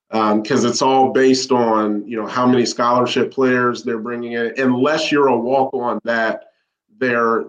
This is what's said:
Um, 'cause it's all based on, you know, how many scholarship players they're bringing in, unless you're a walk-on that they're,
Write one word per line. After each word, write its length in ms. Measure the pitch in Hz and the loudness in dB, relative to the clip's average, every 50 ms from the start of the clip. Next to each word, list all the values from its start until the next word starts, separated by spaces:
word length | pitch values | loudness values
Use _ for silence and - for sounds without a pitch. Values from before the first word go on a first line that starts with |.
| _ _ | _ _
Um, 320 | 101 110 110 107 104 110 | -2 0 0 2 0 0
'cause 220 | 110 - 135 117 123 | 0 0 0 0 0
it's 160 | 120 - - | 0 0 0
all 320 | 139 135 135 131 131 127 | 0 2 4 4 2 2
based 400 | - 131 131 131 131 127 - - | 2 2 4 4 4 2 2 0
on, 540 | 131 120 117 113 110 107 107 104 104 104 - 117 | 0 2 2 2 0 0 0 -2 -2 -4 -6 -6
you 100 | 120 110 | -8 -8
know, 80 | 104 | -8
how 200 | 98 - 123 123 | -6 -4 0 2
many 180 | 127 123 120 113 | 2 2 2 2
scholarship 680 | 104 - - 120 120 123 123 123 123 - 135 117 123 | 0 -2 -2 0 0 2 2 0 0 0 -2 -2 -2
players 520 | - 135 131 127 127 123 123 123 117 107 | 0 0 0 2 2 2 0 0 -2 -4
they're 160 | - 120 117 110 | -6 -6 -6 -6
bringing 340 | 110 120 120 120 120 117 | -6 -8 -8 -8 -8 -8
in, 220 | 117 117 117 113 - 135 | -6 -4 -4 -4 -4 -2
unless 540 | 135 127 123 123 135 147 156 156 - - | 0 0 2 2 2 0 0 0 -2 0
you're 140 | 151 147 139 131 | 2 2 4 4
a 80 | 120 | 2
walk-on 640 | 113 117 127 135 135 131 - 139 123 120 120 110 107 - | 2 0 0 0 0 0 0 -2 -4 -4 -4 -4 -4 -4
that 400 | 117 117 113 113 113 104 - - - _ _ _ _ _ _ _ _ _ 107 | -2 -2 0 0 -2 -4 -6 -10 -18 _ _ _ _ _ _ _ _ _ _
they're, 460 | 127 127 120 117 117 113 113 107 - | -2 0 0 2 2 2 2 0 -2